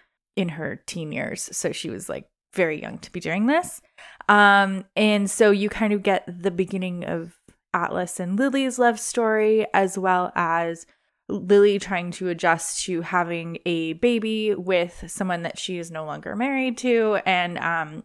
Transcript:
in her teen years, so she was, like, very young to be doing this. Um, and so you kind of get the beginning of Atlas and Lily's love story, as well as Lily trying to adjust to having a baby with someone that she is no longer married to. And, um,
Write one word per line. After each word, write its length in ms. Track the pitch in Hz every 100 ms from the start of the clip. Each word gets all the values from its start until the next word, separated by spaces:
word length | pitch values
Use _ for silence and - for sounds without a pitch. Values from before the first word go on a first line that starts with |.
| _ _ _ -
in 120 | 175
her 340 | 156 156 - -
teen 260 | 170 156
years, 380 | 131 127 - -
so 160 | - 165
she 200 | - -
was, 180 | 101 -
like, 200 | - - _ _
very 260 | - 165 151
young 180 | - -
to 140 | -
be 80 | 180
doing 260 | 165 175 226
this. 340 | 311 359 - _ _ - - -
Um, 560 | 208 208 202 196 190 190 -
and 340 | 214 208 202
so 200 | - 214
you 180 | 202 202
kind 240 | - 214
of 100 | 208
get 220 | 202 190 -
the 240 | 175 190
beginning 540 | 180 180 190 185 175
of 340 | - 165 170 _ _ _ _
Atlas 460 | 180 170 180 180 -
and 180 | 180 202
Lily's 400 | 277 269 262 240
love 220 | 240 220
story, 680 | - - 220 220 214 220 208
as 260 | 190 196 190
well 340 | 185 180 180
as 520 | - 170 165 170 165 - _ _ _ -
Lily 500 | 202 180 202 208 202
trying 320 | - 185 175
to 160 | - 185
adjust 560 | 165 175 165 - -
to 160 | - 170
having 580 | 170 185 170 170 165 165
a 300 | 175 170 160
baby 600 | 160 240 233 220 220 214
with 500 | 196 180 185 175 - 170
someone 360 | - 190 170
that 160 | 170 -
she 200 | - 180
is 120 | 170
no 140 | 160
longer 320 | 151 147 - 202
married 400 | 262 269 262 233
to. 420 | 254 233 220 202
And, 340 | - 180 175 175
um, 440 | 165 165 151 156